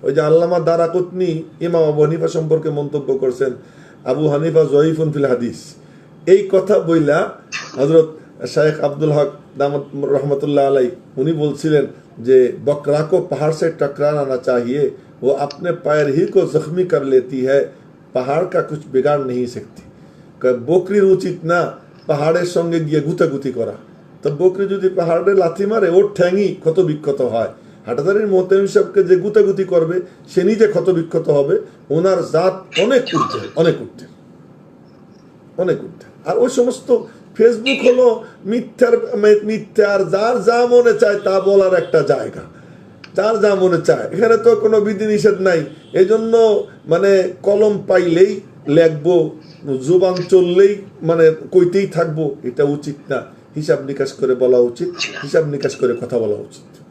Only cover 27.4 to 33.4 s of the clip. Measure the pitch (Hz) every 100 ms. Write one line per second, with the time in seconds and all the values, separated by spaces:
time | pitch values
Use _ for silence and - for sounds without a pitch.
27.4 | 101 - - - - 120 151 202 214 190
28.4 | 185 190 196 202 - 202 180 180 196 208
29.4 | 196 196 185 175 160 180 180 - - -
30.4 | 180 220 214 180 180 170 160 165 151 147
31.4 | 143 202 - - - 147 185 180 139 156
32.4 | 185 185 - - 208 262 - - - -